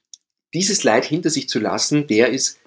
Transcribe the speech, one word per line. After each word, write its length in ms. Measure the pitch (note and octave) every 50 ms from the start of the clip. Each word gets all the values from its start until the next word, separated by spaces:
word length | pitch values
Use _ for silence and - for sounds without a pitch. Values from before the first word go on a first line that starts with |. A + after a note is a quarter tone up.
| _ _ - - _ _ _ _ _ _ -
dieses 300 | E3 G3 G#3 F#3+ - -
Leid 220 | - G#2+ B2+ -
hinter 260 | - D3 - E3 D#3
sich 180 | D3+ C3+ - -
zu 100 | - A#2+
lassen, 480 | G#2 F#2 F#2+ A2+ - - D3 D3 C#3+
der 220 | D3 G#2+ G#2+ - A2+
ist, 300 | B2 C3 - - - _ _